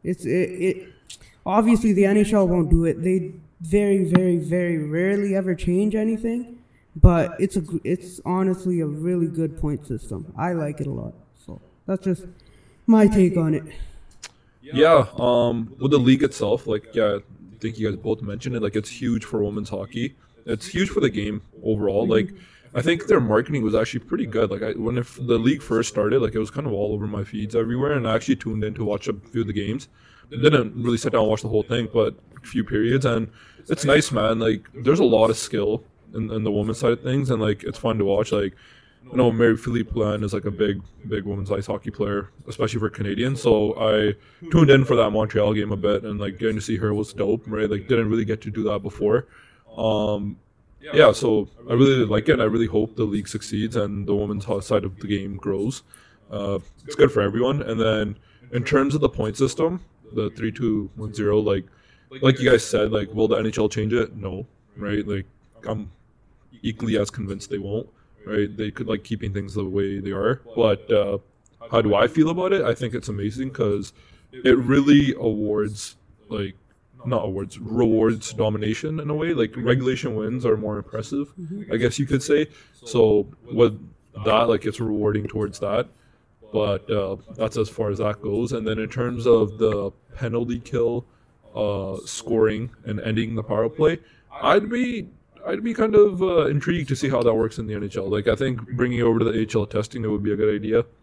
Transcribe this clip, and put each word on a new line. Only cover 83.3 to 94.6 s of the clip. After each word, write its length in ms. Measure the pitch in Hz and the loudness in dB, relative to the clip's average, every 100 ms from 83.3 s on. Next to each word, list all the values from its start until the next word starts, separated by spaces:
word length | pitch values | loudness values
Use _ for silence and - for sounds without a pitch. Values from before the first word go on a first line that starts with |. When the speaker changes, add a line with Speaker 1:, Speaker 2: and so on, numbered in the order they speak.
| - - | -10 -8
Speaker 2:
with 260 | 107 117 107 - - _ 110 | 4 4 4 -16 -20 _ -4
that, 240 | 104 107 117 | 2 4 4
like, 160 | 107 107 | 2 -2
it's 140 | 107 | -4
rewarding 480 | 113 107 104 107 104 | -4 0 0 0 -4
towards 300 | 110 101 - | -4 -6 -4
that. 260 | 101 107 127 _ _ _ _ _ - | -2 -2 -4 _ _ _ _ _ -6
But, 380 | 107 104 98 - | -2 0 -2 -2
uh, 260 | 107 98 95 - - | -2 -2 -6 -12 -6
that's 200 | 107 - | -4 -2
as 100 | 104 | -4
far 220 | - 107 | -2 -4
as 80 | 98 | -2
that 220 | 107 104 | -4 -4
goes. 300 | 107 101 117 | -4 -2 -2
And 140 | 120 107 | -4 -4
then 120 | 110 | -4
in 80 | 110 | -6
terms 380 | 123 120 120 120 | -4 -4 -2 4
of 320 | 113 104 107 | 4 4 0
the 340 | 110 104 101 - _ - | 0 0 -4 -10 _ -10
penalty 420 | 123 117 120 123 | -4 -4 -4 -6
kill, 460 | - 127 117 120 123 _ _ _ - | -6 -2 -2 -2 -8 _ _ _ -14
uh, 440 | - 104 101 95 98 | -4 -2 -2 -6 -10
scoring 640 | - - - 113 110 107 123 - | -10 -12 -2 2 2 0 -8 -12
and 140 | - 107 | -8 -6
ending 360 | - 113 113 113 | -2 -2 -2 -6
the 60 | |
power 240 | 107 107 113 | -4 -2 -2
play, 320 | - 156 170 - _ _ | 0 0 0 -8 _ _
I'd 360 | 135 - 185 | -4 2 2